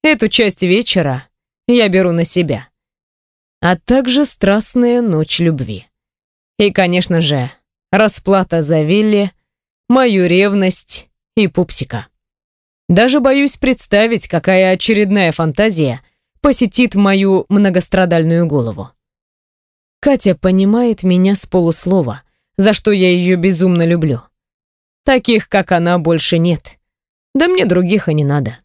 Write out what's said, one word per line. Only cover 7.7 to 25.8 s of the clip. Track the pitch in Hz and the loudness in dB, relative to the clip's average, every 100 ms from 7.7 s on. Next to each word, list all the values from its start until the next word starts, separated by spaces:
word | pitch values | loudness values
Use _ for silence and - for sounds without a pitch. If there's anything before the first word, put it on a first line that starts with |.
| _ _ | _ _
расплата | 196 214 - - 196 180 170 | 0 0 -2 0 0 0 -2
за | 147 160 | 0 0
Вилли, | 151 202 214 208 202 _ _ _ _ _ _ | 2 0 2 0 -2 _ _ _ _ _ _
мою | 254 247 196 180 | 2 2 2 2
ревность | 180 202 202 190 - - - - _ _ - | 2 2 0 -2 -2 -8 -12 -12 _ _ -2
и | 202 | 0
пупсика. | - 175 - - 113 - _ _ _ _ _ _ _ - | -2 -4 -6 -8 -10 -14 _ _ _ _ _ _ _ 0
Даже | 175 247 285 | 2 4 2
боюсь | 262 277 285 - | 2 0 -2 -2
представить, | 254 247 - 208 226 233 - | -2 -2 -2 0 0 -2 -4
какая | 170 185 185 185 | -4 0 2 2
очередная | 185 - 208 202 202 175 | 0 0 0 0 0 0
фантазия — | 160 160 143 220 170 143 117 _ _ _ _ | 0 -4 0 -2 0 -2 -4 _ _ _ _
посетит | 285 - 220 - 247 196 | 0 0 0 0 0 2
мою | 202 196 196 190 - | 2 2 2 0 0
многострадальную | 202 202 180 - 190 180 170 160 165 165 | 0 2 0 0 0 2 2 2 0 0
голову. | 143 117 101 - _ _ _ _ _ _ _ _ _ _ _ | -2 -4 -8 -14 _ _ _ _ _ _ _ _ _ _ _
Катя | 294 269 196 175 | -2 0 0 0
понимает | 185 190 196 226 240 208 | 0 2 2 2 0 -2
меня | 185 180 190 196 | 0 2 2 0
с | - | -2
полуслова, | 185 170 160 180 190 127 131 _ _ _ - | -2 0 -2 -2 0 -2 -8 _ _ _ 0
за | 196 | 2
что | 208 - | 2 -2
я | 202 185 | 2 2
ее | 180 180 180 | 2 2 0
безумно | 185 165 185 175 165 | 0 0 0 2 0
люблю. | 170 160 120 _ _ _ _ _ _ _ _ - | 0 0 -4 _ _ _ _ _ _ _ _ 0
Таких, | 262 - 220 - | 0 2 -2 0
как | 202 - | -2 0
она, | 175 | 0